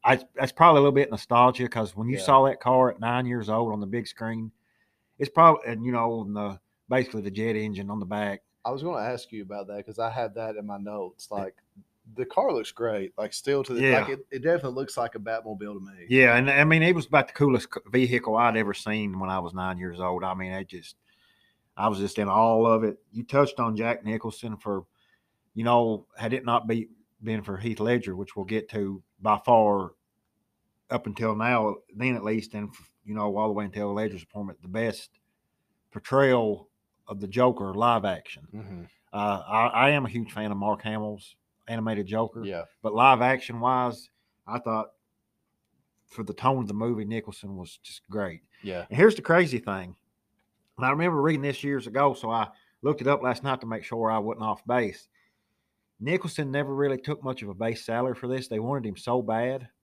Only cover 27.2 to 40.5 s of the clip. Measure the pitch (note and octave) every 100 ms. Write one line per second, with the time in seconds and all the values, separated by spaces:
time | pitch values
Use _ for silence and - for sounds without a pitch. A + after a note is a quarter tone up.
27.2 | G#2+ A2 G2+ G2 A2+ A2 G#2+ B2 G2+ F#2
28.2 | G2 - F#2+ A2 G#2+ A2 G2 G2 _ _
29.2 | G2+ G#2+ - A#2 G#2+ G2+ F2 _ _ _
30.2 | _ _ _ _ _ _ _ B2 A#2 G2
31.2 | A2+ G#2+ A#2 A#2+ G#2+ - _ G#2 B2+ A#2+
32.2 | G#2 A2 G#2 G#2+ G#2 - - _ G#2 G#2+
33.2 | G#2 G2+ G#2+ G2+ G2+ G2+ G2+ G2+ A2 F#2+
34.2 | E2 G#2 G2+ E2+ F2+ G2+ A2+ - - _
35.2 | _ _ _ _ _ _ _ - - C3+
36.2 | C#3 B2+ A2 G2+ - _ _ _ - G2+
37.2 | G2 A2 B2+ A2 G2 G2 A#2+ A2+ G2 F2
38.2 | - - D2+ G#2 G2+ F#2 E2+ _ _ G#2
39.2 | G#2 G2 F#2 A2 A#2 A#2 C3+ D3 B2 A#2
40.2 | G#2+ - G#2+